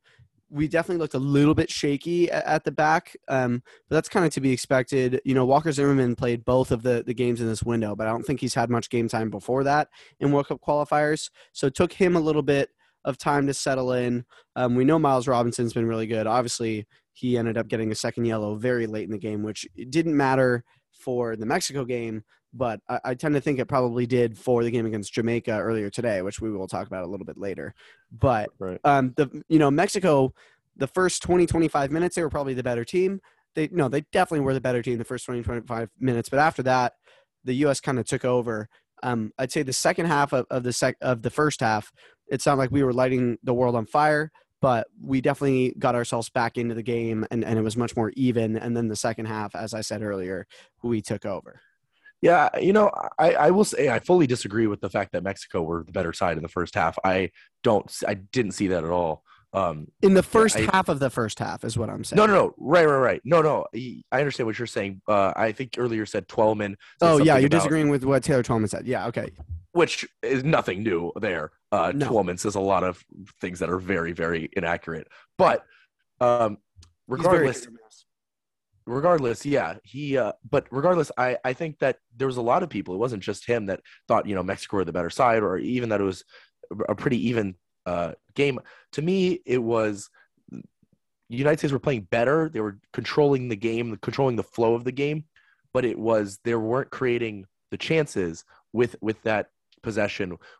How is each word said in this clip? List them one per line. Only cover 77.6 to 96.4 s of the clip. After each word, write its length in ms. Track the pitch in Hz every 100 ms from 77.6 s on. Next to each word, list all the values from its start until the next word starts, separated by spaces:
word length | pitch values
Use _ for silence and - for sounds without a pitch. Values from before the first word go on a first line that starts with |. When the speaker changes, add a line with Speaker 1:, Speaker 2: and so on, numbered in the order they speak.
| 120
Speaker 1:
or 40 |
miss. 340 | 113 110 _ _ _ _ _ _ _ _ _ -
Speaker 2:
regardless, 600 | 127 175 165 123 110 143
yeah, 300 | 135 82 98
he, 340 | 95 127 147 135
uh, 160 | 107 - 113
but 180 | 143 -
regardless, 420 | 127 170 175 143 -
I, 200 | 127 123 127
I 80 |
think 260 | 131 165 147
that 200 | 139 - _ 117
there 120 | 135
was 100 | 123
a 40 |
lot 200 | 117 156
of 80 | 170
people, 240 | 107 92
it 60 | 90
wasn't 240 | 127 107
just 220 | 107 101 -
him, 220 | 117 98
that 120 | 92 - - -
thought, 160 | 110 101
you 100 | 95
know, 80 |
Mexico 340 | 90 98 - 101
were 80 | 85
the 60 |
better 180 | 87 85
side, 340 | - 123 113
or 140 | 98 92
even 320 | - 123 117
that 120 | 104
it 40 | 98
was 200 | 90 - - _ _ - 101 107
a 60 | 101
pretty 340 | 147 120 117
even, 260 | 117 98 92 _ _ 90
uh, 280 | 87 82 - _
game. 260 | - 143 127 - - _
To 80 | -
me, 400 | 165 190 185 - -
it 140 | 123
was 500 | 113 117 107 101 - _ _ _ -
the 140 | 65 - _ _ _ _ _ -
United 300 | 120 147 156
States 140 | 151
were 60 | 135
playing 280 | 151 123 92
better. 400 | 117 123 160 160
They 100 | 135
were 200 | 107 101 _
controlling 540 | - 113 - 147 135 123
the 80 | 104
game, 400 | 113 113 120 101
controlling 340 | - 113 135 113
the 80 |
flow 300 | - - 113
of 100 | 117
the 80 | 123
game, 340 | 127 143 151 151 _ _ _ _
but 120 | 127 123
it 140 | -
was, 400 | 110 110 101 98